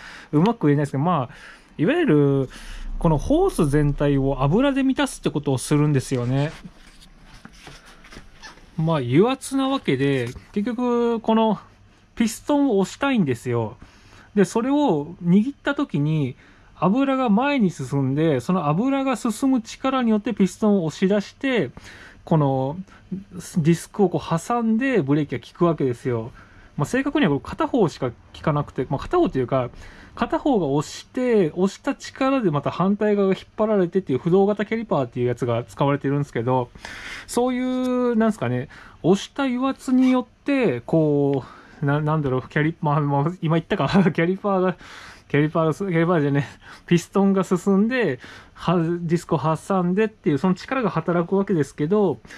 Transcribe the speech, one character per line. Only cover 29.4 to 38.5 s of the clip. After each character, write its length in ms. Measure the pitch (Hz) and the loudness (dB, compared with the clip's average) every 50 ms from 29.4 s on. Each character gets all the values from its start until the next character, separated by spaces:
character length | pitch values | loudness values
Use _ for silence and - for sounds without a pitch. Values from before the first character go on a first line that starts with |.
| 127 | -2
う 40 | |
か、 240 | 117 139 131 123 120 - - - - - - - - - | 0 0 -2 -2 -4 -8 -14 -20 -20 -20 -20 -20 -20 -8
片 240 | - 208 202 - 311 | -6 -4 -2 -2 -2
方 200 | - 311 269 214 | 0 0 0 2
が 80 | 170 | 2
押 220 | 139 135 147 147 - | 0 0 -2 -2 -4
し 180 | - - - | -8 -16 -18
て、 440 | - - 262 254 247 233 214 185 151 - | -10 -6 -4 0 2 4 4 2 2 0
押 140 | - 185 196 | 0 0 -2
し 100 | - - | -2 -4
た 160 | - - 277 | -6 -6 -6
力 460 | - - - - - 269 262 269 269 | -6 -10 -14 -6 -2 0 0 0 0
で 100 | 233 180 | 0 0
ま 120 | 156 143 131 | 0 0 -2
た 80 | - | -2
反 260 | - - 175 190 208 | -2 0 0 0 0
対 200 | 202 220 214 208 | 2 0 0 2
側 120 | 202 196 190 | 2 2 0
が 60 | 190 | 0
引 80 | - - | -2 -6
っ 20 | - _ | -8 _
張 100 | - 214 | -2 0
ら 100 | 220 220 | 2 2
れ 120 | 202 180 170 | 2 2 0
て 120 | - 196 | 0 -2
っ 20 | 185 | -2
て 100 | - 139 | 0 -2
い 40 | |
う 20 | 123 | -2
不 120 | - 175 | 0 2
動 160 | 170 196 196 | 4 4 4
型 180 | 196 208 202 208 | 4 2 -2 -4
キ 80 | 202 220 | -4 -4
ャ 20 | |
リ 80 | 226 233 | -4 -4
パ 180 | - 196 151 135 | -2 -2 -2 -2
ー 20 | |
っ 20 | 120 | -2
て 120 | - 127 | -4 -2
い 40 | 123 | -2
う 20 | |
や 80 | 123 123 | -2 -2
つ 120 | - - | -2 -2
が 180 | 120 117 113 120 | -2 0 -2 -4
使 200 | - - - 147 | -6 -4 0 0
わ 80 | 139 143 | 0 0
れ 60 | 139 | 0
て 100 | - 139 | 0 -2
る 60 | 139 | -2
ん 40 | 143 | -2
で 60 | 143 | -2
す 80 | - - | -4 -4
け 100 | 127 113 | -4 -2
ど、 280 | 123 127 127 123 - - - - - - - - - - - - | 0 0 0 0 -2 -8 -14 -18 -16 -16 -16 -14 -14 -14 -16 -14
そ 220 | - - 233 247 254 | -6 -2 0 0 0
う 60 | 254 | 0
い 60 | 247 | -2
う、 560 | 254 254 254 254 254 254 247 247 247 240 240 | -2 -2 -2 -2 -2 -2 0 0 0 0 2
な 120 | 220 220 226 | 2 2 2
ん 40 | 214 | 2
す 60 | - | 0
か 100 | - | -2
ね、 200 | 120 | -2